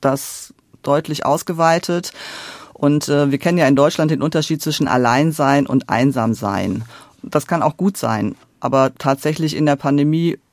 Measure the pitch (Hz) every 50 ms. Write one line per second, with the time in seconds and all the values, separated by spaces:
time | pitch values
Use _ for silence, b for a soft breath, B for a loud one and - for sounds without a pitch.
0 | - 139 135 139 - - - - - - - _ _ _ _ - _ - 143 147
1 | 156 - 151 147 - - 143 165 - - 180 165 165 165 165 170 - - 175 175
2 | 180 - B B B B B B B B B B B B B - - 143 147 151
3 | 143 - 143 143 147 139 139 135 - 175 170 175 165 135 143 135 143 151 - -
4 | 165 156 160 - - 160 - 165 151 - 160 151 - 156 147 - 151 - - 127
5 | 123 120 120 131 147 165 151 - 147 135 139 143 143 - - 135 - - - 110
6 | 127 139 135 127 117 113 110 107 - 101 98 98 95 95 95 110 117 B B B
7 | B B B B - - - 151 - - 180 170 - 156 143 - 180 196 196 -
8 | - 117 113 107 107 107 - - - _ _ _ - 131 135 135 135 131 131 -
9 | - 143 135 135 - 151 156 156 160 156 151 - 156 151 143 139 - 147 139 143
10 | 143 151 156 165 165 170 - - _ _